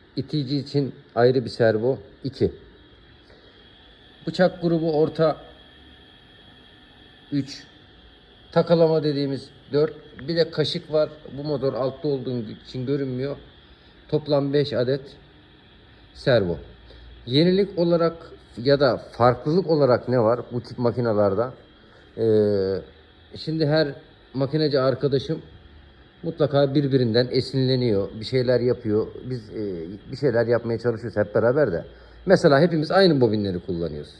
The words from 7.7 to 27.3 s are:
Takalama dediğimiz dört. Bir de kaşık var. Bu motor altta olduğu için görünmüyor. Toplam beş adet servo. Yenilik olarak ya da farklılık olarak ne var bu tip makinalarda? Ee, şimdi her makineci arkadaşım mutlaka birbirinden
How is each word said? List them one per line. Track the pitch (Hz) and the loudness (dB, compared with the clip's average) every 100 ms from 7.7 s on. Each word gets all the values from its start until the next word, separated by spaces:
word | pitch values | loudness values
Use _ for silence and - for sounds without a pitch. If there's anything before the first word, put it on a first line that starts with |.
| - - - - - _ - - | -20 -20 -20 -20 -20 _ -20 -4
Takalama | 170 170 170 160 160 | 0 2 4 4 2
dediğimiz | 151 139 139 135 - - - | 0 -2 -2 -6 -10 -20 -4
dört. | 135 156 - - - 135 | 0 0 -4 -18 -14 -6
Bir | 170 | -2
de | 165 | -2
kaşık | 156 147 170 - | -2 -4 -4 -2
var. | 151 151 - - 135 | -2 -2 -4 -16 -10
Bu | |
motor | 147 139 135 | -6 -4 -2
altta | 113 135 127 151 | -2 -4 -4 -4
olduğu | 135 127 123 110 - - | -4 -4 -6 -6 -12 -14
için | 127 127 | -8 -4
görünmüyor. | 139 135 127 139 - - - - - _ - - | -4 -4 -6 -6 -10 -16 -20 -20 -20 _ -20 -4
Toplam | 151 147 143 139 | -4 0 0 2
beş | 147 139 | 0 0
adet | 113 123 139 - - - - - - _ - - - - | 0 0 -2 -6 -20 -20 -20 -20 -20 _ -20 -20 -20 -20
servo. | - - 120 90 76 - - - - - - - | -6 2 2 2 -4 -10 -20 -20 -20 -20 -18 -2
Yenilik | 131 175 185 196 - | 2 4 4 0 0
olarak | 175 170 165 165 - - - - | 0 2 0 -2 -14 -20 -20 -4
ya | 123 139 | 2 4
da | 139 95 | 4 2
farklılık | - - 123 120 151 175 165 | -4 2 2 2 0 0 2
olarak | 156 135 - - | 2 4 2 2
ne | 123 | 2
var | 110 120 - | 2 2 -2
bu | 123 | -8
tip | - - | -8 -4
makinalarda? | 120 120 120 104 101 95 123 - - - - - - - | -2 0 0 2 2 0 -4 -6 -20 -20 -20 -20 -14 -4
Ee, | 113 107 104 101 95 95 - - - _ - - | 2 2 2 0 -2 -4 -8 -20 -20 _ -20 -14
şimdi | - 156 147 | -6 -2 0
her | 156 147 135 - - _ | 2 0 -4 -16 -20 _
makineci | 131 135 156 151 135 | -6 -2 0 0 2
arkadaşım | 131 123 143 135 - 160 - - - - - - - _ | 2 0 0 -2 -2 -8 -10 -20 -20 -20 -20 -20 -20 _
mutlaka | 165 165 147 139 143 | -8 -2 0 2 2
birbirinden | 139 139 131 120 110 127 | 2 2 2 2 0 0